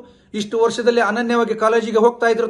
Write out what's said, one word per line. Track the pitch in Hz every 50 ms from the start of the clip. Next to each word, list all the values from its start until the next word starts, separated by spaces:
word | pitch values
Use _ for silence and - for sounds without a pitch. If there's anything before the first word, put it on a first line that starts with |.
| - - _ _ _ _ - 214
ಇಷ್ಟು | 202 208 233 226 226
ವರ್ಷದಲ್ಲಿ | 226 - 247 226 240 240 240 220 196
ಅನನ್ಯವಾಗಿ | 208 233 240 233 240 233 233 208 220 220
ಕಾಲೇಜಿಗೆ | 220 220 226 233 214 208 208 220 214
ಹೋಗ್ತಾ | 240 233 - 233 233 226
ಇದ್ರು | 220 233 220